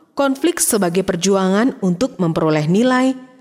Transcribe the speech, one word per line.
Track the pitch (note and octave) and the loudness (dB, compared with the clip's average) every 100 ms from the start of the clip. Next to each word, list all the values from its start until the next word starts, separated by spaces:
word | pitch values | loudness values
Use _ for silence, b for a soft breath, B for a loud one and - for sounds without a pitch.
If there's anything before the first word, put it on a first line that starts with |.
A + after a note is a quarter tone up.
| b - | b -2
konflik | C#4 C4+ E4+ E4+ | -2 0 -2 -2
sebagai | - A3 F3+ F3+ F#3+ | 0 0 0 0 -2
perjuangan | F3 F#3+ G3 F#3 G3+ B3+ - F#3 | -2 0 2 2 2 0 -2 -2
untuk | F3 C4 - | -2 -2 -2
memperoleh | E3+ E3 D#3+ D3+ D3+ | -2 0 0 0 2
nilai, | F#3+ B3+ B3+ C4 B3+ - b | 2 2 2 0 -2 -10 b